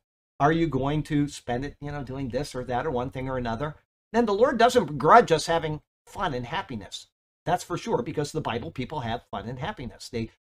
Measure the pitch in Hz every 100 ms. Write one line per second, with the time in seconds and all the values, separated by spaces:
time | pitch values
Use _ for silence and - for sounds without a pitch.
0 | _ _ _ _ 143 165 165 131 139 151
1 | 143 147 143 - - 123 143 - 147 147
2 | 123 131 135 123 147 127 123 120 151 123
3 | 127 135 131 131 120 113 147 - _ _
4 | _ 220 233 196 269 233 233 240 175 147
5 | 147 220 - 156 - 165 156 151 _ _
6 | - 185 190 123 117 175 196 113 90 -
7 | - _ _ _ - 180 - 170 233 165
8 | 127 151 147 156 127 113 165 - 123 151
9 | 113 120 - 104 104 131 170 214 120 -
10 | - 117 113 _